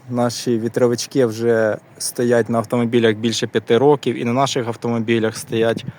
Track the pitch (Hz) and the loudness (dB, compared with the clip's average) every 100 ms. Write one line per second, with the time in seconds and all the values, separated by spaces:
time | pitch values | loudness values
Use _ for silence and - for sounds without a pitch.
0 | 123 120 120 117 - 117 113 123 123 120 | -6 -2 -2 -2 -2 0 0 2 2 0
1 | - 139 120 110 117 113 110 104 - - | -2 0 0 0 0 2 2 -2 -10 -12
2 | - - 123 117 113 117 110 123 117 120 | -10 -2 2 2 2 -2 0 -2 0 2
3 | 113 107 117 110 113 117 - 117 139 143 | 2 2 -2 -2 -2 -4 2 4 4 4
4 | 123 117 120 123 135 143 117 113 120 117 | 0 -4 -2 0 0 -2 -4 -6 -4 -2
5 | 110 117 110 - - 117 113 113 - | 0 0 0 -4 -6 -2 0 -2 -6